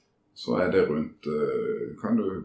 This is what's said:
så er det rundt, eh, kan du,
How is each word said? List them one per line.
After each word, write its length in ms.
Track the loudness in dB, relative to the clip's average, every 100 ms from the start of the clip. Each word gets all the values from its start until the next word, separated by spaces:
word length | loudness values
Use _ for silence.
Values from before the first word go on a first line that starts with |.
| _ _ _
så 220 | -12 -2 0
er 100 | 4
det 180 | 4 4
rundt, 380 | 2 -2 -6 -4
eh, 720 | -2 0 0 -2 -4 -6 -6
kan 160 | 0 0
du, 280 | 0 -4